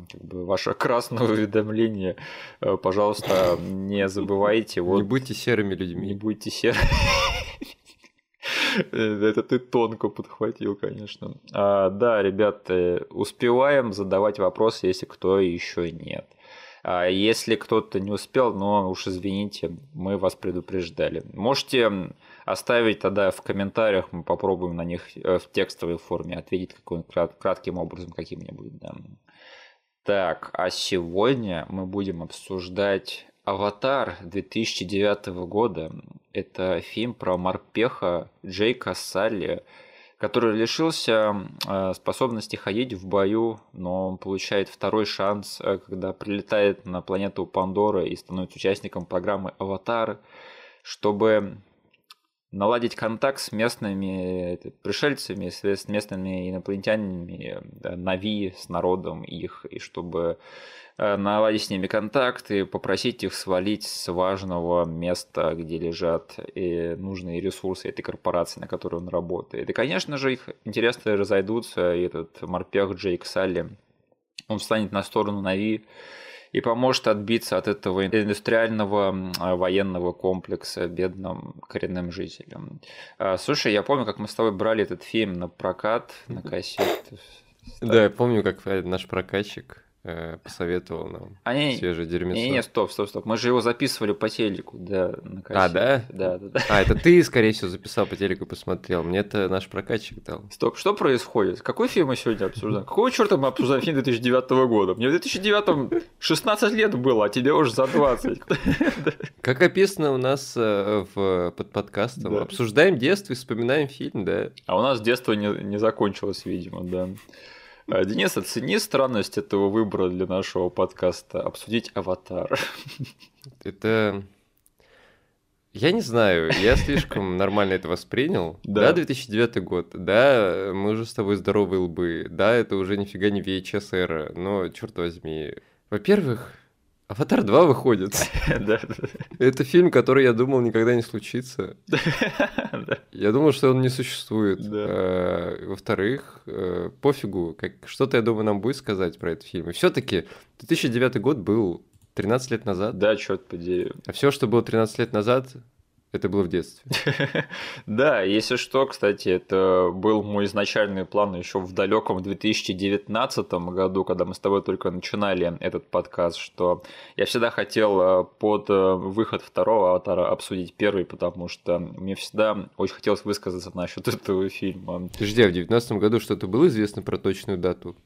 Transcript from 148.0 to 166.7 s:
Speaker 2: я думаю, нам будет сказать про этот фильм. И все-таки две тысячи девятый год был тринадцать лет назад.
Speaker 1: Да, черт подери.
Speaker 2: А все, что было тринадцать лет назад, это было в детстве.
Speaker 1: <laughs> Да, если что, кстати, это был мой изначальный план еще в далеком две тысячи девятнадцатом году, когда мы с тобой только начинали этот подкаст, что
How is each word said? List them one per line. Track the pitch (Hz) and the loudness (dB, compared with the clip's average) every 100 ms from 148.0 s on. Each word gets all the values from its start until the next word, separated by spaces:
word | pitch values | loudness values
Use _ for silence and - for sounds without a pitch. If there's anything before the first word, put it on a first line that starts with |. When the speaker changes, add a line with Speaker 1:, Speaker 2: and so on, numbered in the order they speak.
| 135 123 | 2 4
Speaker 2:
я | |
думаю, | 113 107 | 2 2
нам | 107 101 | 2 0
будет | 113 139 | 0 -2
сказать | - 95 87 - | -2 0 -2 -2
про | 87 | -6
этот | 82 - | -6 -8
фильм. | 90 80 | -8 -8
И | |
все-таки | - 175 - - 87 - - - - | 2 2 2 0 -2 -2 -10 -20 -14
две | - | -2
тысячи | 160 143 | 0 2
девятый | 117 127 117 | 2 2 2
год | 113 143 | 0 0
был | 87 110 98 82 - _ _ - | 2 2 2 -2 -10 _ _ -4
тринадцать | 95 123 127 | 0 0 0
лет | 113 110 | -4 -2
назад. | 90 107 95 | -2 -2 2
Speaker 1:
Да, | 104 104 | 2 2
черт | - 95 - | -2 -6 -6
подери. | 87 87 90 - - - | -8 -2 -2 -2 -8 -12
Speaker 2:
А | |
все, | - 139 | 0 2
что | 139 117 | 2 2
было | 117 | 2
тринадцать | 110 113 110 - | 4 2 2 0
лет | 117 | 0
назад, | 107 104 127 131 123 - _ _ _ _ | 0 2 2 0 -12 -20 _ _ _ _
это | 101 98 | -4 0
было | 101 | 0
в | 87 | 0
детстве. | 87 - - - - 156 | -2 -4 -10 -8 -4 -2
Speaker 1:
<laughs> | - 139 160 - - - - - | -2 -2 -2 -6 -10 -12 -12 -4
Да, | 107 147 117 | 2 4 4
если | 95 107 - 123 | 4 2 2 -2
что, | - 135 135 | 0 2 0
кстати, | - 101 95 98 | 2 0 2 2
это | 90 - 95 95 92 90 | 0 2 2 6 6 4
был | 92 107 107 | 2 2 2
мой | 101 101 101 | 0 -2 0
изначальный | 104 101 117 104 95 90 | 0 0 0 0 -2 -2
план | 101 101 90 | 0 0 -2
еще | 87 101 | -4 -4
в | 92 | -2
далеком | 92 98 107 - 92 | 0 2 2 2 -2
две | 95 95 | -4 -2
тысячи | 110 104 - | 0 0 -2
девятнадцатом | 92 98 101 - 110 131 - 101 90 87 | -2 0 0 0 -2 -2 -2 -2 -4 -2
году, | 90 92 95 92 | 0 0 0 0
когда | 90 90 | 0 -2
мы | |
с | 90 | -2
тобой | 98 98 | 0 2
только | - 95 98 | 0 -2 -4
начинали | 90 - 104 101 90 85 80 | -4 -6 -2 0 0 0 -2
этот | 87 87 - | -4 -6 -2
подкаст, | 90 - - 87 - | -4 -2 0 0 -2
что | - - 90 | -10 -2 0